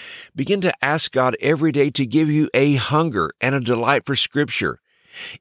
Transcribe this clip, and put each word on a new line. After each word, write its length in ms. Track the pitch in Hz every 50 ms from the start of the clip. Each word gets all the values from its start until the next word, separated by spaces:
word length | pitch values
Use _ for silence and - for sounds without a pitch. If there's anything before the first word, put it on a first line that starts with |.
| - - - - - - -
Begin 280 | - 135 - 202 196
to 120 | 185 170 - -
ask 300 | - 139 151 160 - -
God 240 | - 127 127 127 113 -
every 320 | - 147 165 139 160 160 127
day 160 | 143 139 147
to 160 | - - 135
give 240 | 110 120 156 160 151
you 200 | 147 156 151 - -
a 220 | 127 139 147 143
hunger 580 | 123 101 - 143 156 170 160 113 95 80 - - -
and 120 | 117 131 139
a 60 | 139
delight 460 | 120 120 120 113 117 127 143 123 -
for 100 | - 135
Scripture. 640 | - - - - 143 147 120 - - 98 71 58 - _ _ _ _ _ _ - - - - - -